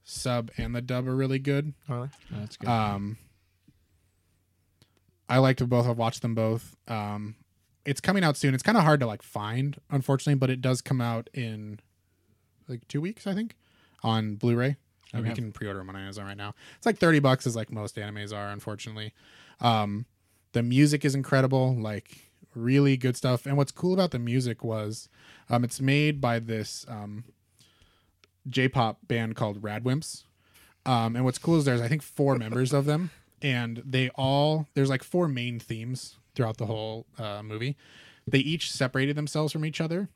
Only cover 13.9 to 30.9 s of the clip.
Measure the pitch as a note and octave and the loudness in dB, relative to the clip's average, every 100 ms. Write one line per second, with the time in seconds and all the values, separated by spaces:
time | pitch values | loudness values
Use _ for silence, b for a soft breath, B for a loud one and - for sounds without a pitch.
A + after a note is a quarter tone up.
13.9 | b A2+ A2 G#2+ G#2 A#2+ A#2+ C3 C#3 _ | b 0 2 0 0 2 2 0 -2 _
14.9 | _ _ A#2+ A2+ A#2 A2 - G#2+ G2 F#2+ | _ _ -4 -4 -4 -8 -8 -8 -8 -10
15.9 | F#2+ G2 G2 G2 G2+ G2+ - B B A#3+ | -12 -12 -10 -12 -10 -12 -12 B B -2
16.9 | G#3+ E3+ D3+ C3+ C3 B2+ A2+ G#2+ A2 G#2 | 4 4 6 6 4 2 -4 -6 -8 -8
17.9 | - G#2 G#2 G#2 G#2 G2+ G#2 A2 G#2 A2+ | -8 -8 -8 -8 -8 -8 -8 -10 -10 -10
18.9 | G#2+ G#2+ _ B B B B A#2+ A2 G#2 | -10 -12 _ B B B B 2 2 0
19.9 | G#2 A#2+ _ _ _ _ A#2 A#2 B2+ D3 | -4 -8 _ _ _ _ -2 2 6 6
20.9 | D3 D3 C#3 C3 C3+ C3 C3 C3 B2+ G#2+ | 4 0 0 2 2 4 4 2 0 -2
21.9 | G#2 - - - _ - A#2+ A#2 C3+ C#3 | -6 -10 -20 -20 _ -16 -4 2 6 6
22.9 | C3+ B2+ A#2+ B2+ B2 C#3 C#3+ C#3 - F3+ | 4 0 0 0 0 0 0 0 0 0
23.9 | F#3 F3+ B2+ A#2 B2+ B2 A2+ A#2 A2 G#2+ | 2 0 0 0 0 0 -4 -4 -4 -4
24.9 | A2 - B B B - A#2+ A#2+ - C3+ | -8 -14 B B B 0 0 2 0 2
25.9 | C#3+ D3+ D3 B2+ A#2 A2+ A2 G#2 - - | 4 2 2 0 0 -2 -6 -6 -10 -12
26.9 | A2+ G#2 G#2+ A#2+ _ _ _ b b b | -12 -10 -12 -14 _ _ _ b b b
27.9 | b b _ _ _ C3+ C3 C3 C3+ A2+ | b b _ _ _ -4 2 2 4 2
28.9 | A2 - A#2+ A2+ A2+ G#2+ G#2 G#2 G#2+ B2 | 0 -2 -2 -2 -2 -4 -2 -6 -4 -2
29.9 | C#3 - - _ _ b b b b C3+ | -2 -4 -14 _ _ b b b b 0